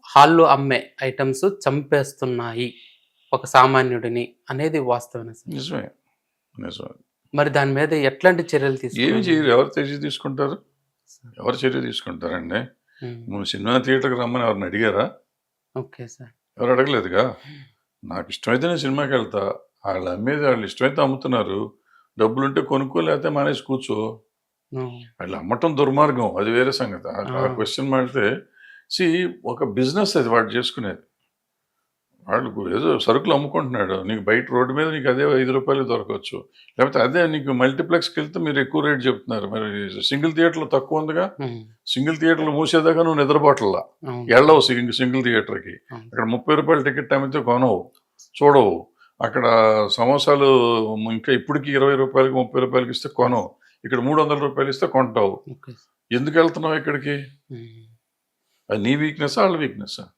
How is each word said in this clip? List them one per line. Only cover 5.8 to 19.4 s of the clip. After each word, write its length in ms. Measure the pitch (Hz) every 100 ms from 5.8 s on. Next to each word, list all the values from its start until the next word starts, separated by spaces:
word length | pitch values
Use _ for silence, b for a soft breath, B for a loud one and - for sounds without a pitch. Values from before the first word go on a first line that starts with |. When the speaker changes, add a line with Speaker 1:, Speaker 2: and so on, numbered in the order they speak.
| - _ _ _ _ _ _ - 87
Speaker 2:
నిజమే. 280 | - - - _ _ _
Speaker 1:
మరి 160 | 147 147
దాని 220 | 143 139
మీద 200 | 139 151
ఎట్లాంటి 500 | 156 139 135 180 175
చర్యలు 240 | 165 147 139
Speaker 2:
ఏమి 100 | 131
Speaker 1:
తీసుకోవాలి? 380 | 127 - 127
Speaker 2:
చేయరు. 320 | - 185 156 143
ఎవరు 340 | 120 143 -
చర్య 180 | 139 143
తీసుకుంటారు? 600 | 147 - 147 131 139 180 _ _ _ _ _
Speaker 1:
సార్. 280 | _ 117 -
Speaker 2:
ఎవరు 160 | 117
చర్య 260 | 139 135 131
తీసుకుంటారండి? 760 | 123 113 - 82 85 85 82
Speaker 1:
మ్మ్. 760 | 98 131 _ _ _ 123 117 117
Speaker 2:
నువ్వు 140 | 101
సినిమా 340 | 98 101 101 127
థియేటర్కి 420 | 127 131 135 123
రమ్మని 240 | 120 123
ఎవరిని 200 | 113 101
అడిగారా? 460 | 92 101 113 95 127 - _ _ _ _ _ 131
Speaker 1:
ఓకే 300 | - - 120
సార్. 240 | - 123 _ _ -
Speaker 2:
ఎవరు 140 | 120
అడగలేదుగా. 500 | 135 139 123 92 92
Speaker 1:
మ్మ్. 880 | 123 - 139 143 135 _ _ _ -
Speaker 2:
నాకు 160 | 92 -
ఇష్టమైతే 360 | - - 123 170
నేను 100 | 170
సినిమాకి 360 | 139 135 143
వెళ్తా, 420 | 131 107 104